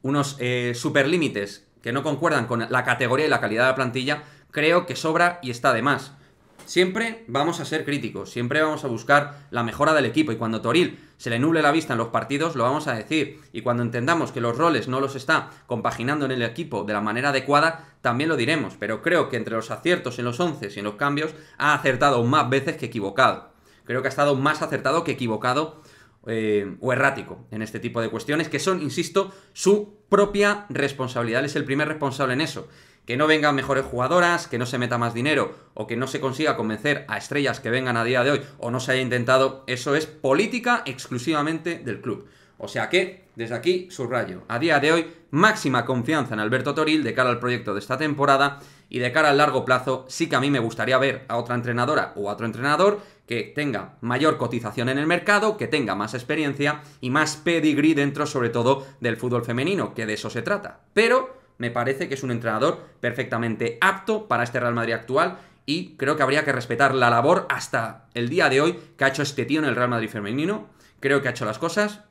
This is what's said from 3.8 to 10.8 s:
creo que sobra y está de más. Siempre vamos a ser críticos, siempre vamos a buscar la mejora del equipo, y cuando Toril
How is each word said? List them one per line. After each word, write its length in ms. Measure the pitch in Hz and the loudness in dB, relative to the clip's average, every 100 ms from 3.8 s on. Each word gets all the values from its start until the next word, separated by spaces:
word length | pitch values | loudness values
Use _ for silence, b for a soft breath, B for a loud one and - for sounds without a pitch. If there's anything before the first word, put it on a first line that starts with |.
| 127 123 127 147 B B B | 0 -2 -2 -4 B B B
creo 340 | - 151 175 | 0 4 2
que 100 | 175 | 2
sobra 440 | - 160 160 175 175 | -4 0 4 2 2
y 80 | 127 | -8
está 220 | 120 143 | 0 2
de 80 | 117 | 4
más. 320 | 131 131 - - b b _ - - | 2 0 -4 -20 b b _ -20 -4
Siempre 580 | - 185 185 226 220 - | 2 2 2 -4 -6 -6
vamos 320 | 123 156 165 | 0 0 -2
a 60 | |
ser 200 | 127 156 | -4 -4
críticos, 460 | - 143 110 95 98 | -2 -4 -4 -8 -8
siempre 320 | 120 120 143 | -6 -2 2
vamos 220 | 156 151 | 0 0
a 40 | 143 | -4
buscar 580 | 113 - 143 143 - - | -6 4 4 4 -12 -8
la 140 | 120 | -4
mejora 280 | 117 107 147 | -4 0 2
del 120 | 156 | 4
equipo, 260 | 123 120 113 | 2 2 0
y 60 | 110 | 0
cuando 240 | 117 110 | -2 -2
Toril 400 | 113 147 | 2 2